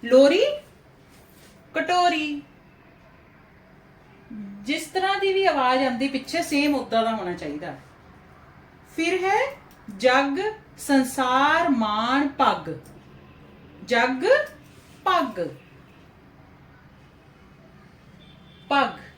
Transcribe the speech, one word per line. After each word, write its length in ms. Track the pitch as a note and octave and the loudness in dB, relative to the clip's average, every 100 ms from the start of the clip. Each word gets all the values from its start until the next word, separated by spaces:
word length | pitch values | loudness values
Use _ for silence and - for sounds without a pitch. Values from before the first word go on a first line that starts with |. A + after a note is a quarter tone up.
ਲੋਰੀ, 400 | A#3 B3+ C#4 F4+ C#5+ D5 - - - - - - - - - - - | 6 6 8 6 2 -2 -14 -20 -20 -20 -20 -20 -20 -20 -20 -20 -10
ਕਟੋਰੀ। 680 | D#4+ - F4+ F4 E4 D4+ D4 - - - - - - - - - - - - - - - - - - - A3 G3+ G3+ | -6 0 2 2 0 -4 -8 -12 -20 -20 -20 -20 -20 -20 -20 -20 -20 -20 -20 -20 -20 -20 -20 -20 -20 -18 -16 -14 -14
ਜਿਸ 240 | G#3 D#4 E4 | -8 -8 -4
ਤਰ੍ਹਾਂ 320 | F#4+ F#4+ G4 | -2 0 0
ਦੀ 140 | G4 | 0
ਵੀ 120 | F#4+ | 2
ਆਵਾਜ਼ 400 | F#4+ D4 B3+ C4 | 2 2 2 2
ਆਉਂਦੀ 240 | C4+ A#3 C#4 | 0 -2 -4
ਪਿੱਛੇ, 340 | C4+ - E4 | -4 -6 -6
ਸੇਮ 320 | E4 C#4+ D4 | -2 0 0
ਉੱਦਾਂ 280 | C#4 A#3+ A3+ | 0 0 0
ਦਾ 140 | A3+ A3 | 0 -2
ਹੋਣਾ 160 | F3+ | -6
ਚਾਹੀਦਾ। 440 | F3 D3+ D3 D3+ C3+ - - - - - - - - - - - - | -8 -8 -8 -10 -14 -18 -20 -20 -20 -20 -20 -20 -20 -20 -20 -16 -6
ਫਿਰ 280 | E4 F#4 | -2 -2
ਹੈ 320 | F#4 G#4 C#5 - - - - G3 | 0 0 -2 -6 -20 -20 -20 0
ਜੱਗ, 440 | B3 C4 C#4+ C#4 G#4 G#4+ - - | 2 4 2 -2 -4 -6 -18 -16
ਸੰਸਾਰ, 920 | - C#4 B3+ - B3+ C4 C#4+ D#4+ F4 | 2 2 2 -2 0 2 4 2 2
ਮਾਣ, 600 | B3 G#3+ G#3+ A#3 C4+ C#4+ | 2 0 0 0 0 0
ਪੱਗ। 460 | - B3+ F3 D#3+ - - - - - - - - - - - | 2 0 0 -6 -12 -14 -20 -20 -20 -20 -20 -20 -20 -20 -20
ਜੱਗ, 400 | F#3+ A#3+ B3+ C4 F4+ C#5+ D5+ - - - - - | -2 0 0 0 -2 -2 -4 -12 -20 -20 -20 -8
ਪੱਗ, 440 | F#4+ F4+ C4+ F#3 D#3 - - - - - - - - - - - - - - - - - - - - - - - - - - - - - - - - | -2 0 -2 -6 -10 -10 -20 -20 -20 -20 -20 -20 -20 -20 -20 -20 -20 -20 -20 -20 -20 -20 -20 -20 -20 -20 -20 -20 -20 -20 -20 -20 -20 -20 -20 -20 -2
ਪੱਗ। 300 | C#4 B3 - - | 0 0 -4 -20